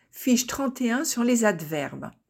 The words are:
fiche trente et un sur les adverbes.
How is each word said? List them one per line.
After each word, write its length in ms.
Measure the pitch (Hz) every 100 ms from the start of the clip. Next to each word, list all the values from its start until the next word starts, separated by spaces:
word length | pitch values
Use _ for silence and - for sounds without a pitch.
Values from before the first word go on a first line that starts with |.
| _
fiche 360 | - 262 247 -
trente 340 | - 269 262
et 100 | 240
un 140 | 247
sur 200 | - 247
les 200 | 240 240
adverbes. 680 | 214 170 156 151 135 135 151 -